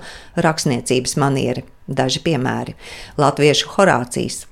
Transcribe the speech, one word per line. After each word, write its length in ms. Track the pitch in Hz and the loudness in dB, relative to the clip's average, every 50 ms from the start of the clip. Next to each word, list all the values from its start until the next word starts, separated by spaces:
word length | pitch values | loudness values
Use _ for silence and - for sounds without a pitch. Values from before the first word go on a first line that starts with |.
| - - - - - - | -2 -6 -18 -18 -16 -8
rakstniecības 840 | - 170 165 160 156 - - 147 123 120 127 - 127 127 123 127 - | -4 0 0 0 0 0 0 0 0 0 0 0 0 0 0 0 0
manieri. 480 | 156 139 139 135 135 131 120 123 127 - - - - - | 0 2 2 2 0 0 -2 -2 -4 -8 -12 -16 -16 -10
Daži 360 | - 139 135 131 131 127 - | -6 -2 -2 0 0 0 -2
piemēri. 540 | - - 123 123 127 123 113 117 120 - 165 - - - - - - - - | 0 0 0 0 0 -2 -2 -4 -4 -8 -10 -14 -16 -16 -16 -16 -16 -8 -2
Latviešu 580 | - 143 135 139 - 143 151 135 - - - | 2 2 2 4 4 4 4 4 4 0 -2
Horācijs, 720 | - - 196 180 143 123 123 - - - 120 - - - - - | 2 4 4 4 4 2 0 -2 -4 -4 -4 -4 -6 -10 -12 -8